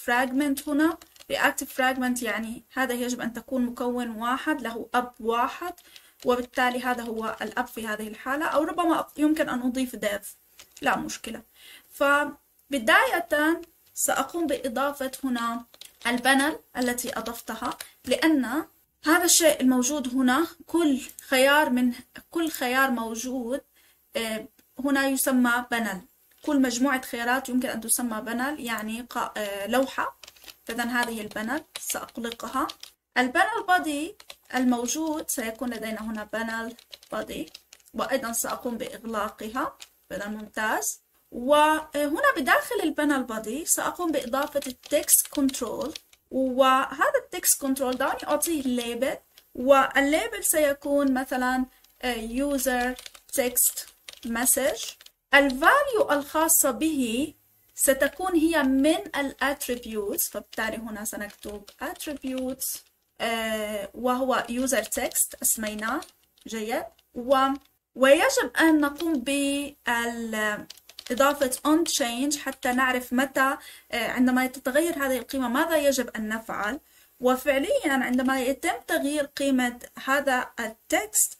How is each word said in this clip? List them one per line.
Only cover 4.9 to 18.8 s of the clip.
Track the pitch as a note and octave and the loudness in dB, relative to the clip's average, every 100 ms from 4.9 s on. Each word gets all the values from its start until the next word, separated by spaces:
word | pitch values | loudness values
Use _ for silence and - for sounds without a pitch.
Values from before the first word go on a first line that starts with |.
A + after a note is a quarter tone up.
أب | B3 B3 - | -2 -2 -4
واحد، | A3 A#3 C4 - F4 F4 - - - _ B3+ | -2 0 0 -2 -10 -10 -16 -20 -20 _ 0
وبالتالي | B3 B3 - B3 B3 | 0 0 0 0 0
هذا | B3 B3 | -2 -4
هو | A#3 A3 A3 - | -4 -6 -6 -6
الأب | A3 B3 B3+ | -6 -6 -6
في | - A3 | -6 -8
هذه | G#3+ G#3+ | -6 -8
الحالة، | G#3+ C4 C#4 E4 | -10 -6 -4 0
أو | C#4 | 0
ربما | D#4+ F4 E4+ D#4 | 0 2 2 2
أق-، | - - | 0 0
يمكن | D4+ D#4 D4 | 2 4 0
أن | B3 | 0
أضيف | B3 B3+ B3+ G#3+ | 0 0 -2 -2
dev، | G#3 G3+ - - _ - - - | -4 -4 -8 -20 _ -20 -20 -4
لا | - F#3+ | 0 0
مشكلة. | D3+ - A3+ A3+ - _ - - _ | -2 -8 -10 -12 -14 _ -20 -20 _
فبداية | - C#4 C#4+ C#4+ - _ _ - C#4 A3 F#4 B4+ F4+ E4+ D4 D4+ E4+ - _ _ | 0 4 4 2 -6 _ _ -4 -2 4 6 6 2 0 2 2 2 -4 _ _
سأقوم | - - - C4 E4+ D#4 | -4 0 0 -2 -2 -2
بإضافة | C#4+ C#4 A#3 C#4+ C#4+ C4 - | -2 -2 -2 -2 -2 -6 -6
هنا | C4 A#3+ A#3 A#3+ - - - _ A#3 | -4 -2 -2 -6 -10 -20 -20 _ -2
البانل | B3 C4 C4 C#4+ - _ - | 0 4 4 2 -2 _ -4
التي | B3 B3 B3 - | -2 -2 -4 -6
أضفتها، | A3 A#3 - A3+ C4 - - _ - | -8 -8 -10 -8 -8 -8 -14 _ -4
لأن | - D#4+ D4 A3+ C#4+ - _ | 2 4 4 2 -4 -6 _